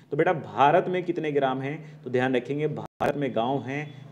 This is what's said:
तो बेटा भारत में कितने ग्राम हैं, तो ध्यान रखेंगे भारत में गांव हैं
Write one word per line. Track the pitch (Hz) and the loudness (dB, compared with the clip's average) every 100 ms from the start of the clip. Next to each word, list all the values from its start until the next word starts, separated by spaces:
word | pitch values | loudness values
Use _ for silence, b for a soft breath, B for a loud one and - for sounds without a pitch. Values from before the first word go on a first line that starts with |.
| b | b
तो | 147 | 0
बेटा | 165 | 2
भारत | 170 - 107 143 170 185 | 0 -2 4 6 6 4
में | 180 | -2
कितने | 175 160 156 | -2 -2 -2
ग्राम | 143 135 131 | 0 0 0
हैं, | 135 160 - - | -4 -8 -12 -16
तो | 123 | -4
ध्यान | 127 131 127 | 0 2 0
रखेंगे | 123 147 151 | 0 -2 -2
भारत | 120 107 - - 143 | -4 -10 -2 -2 0
में | 139 110 | -2 0
गांव | 120 135 | 0 -2
हैं | 123 143 151 - - | -4 -8 -8 -14 -20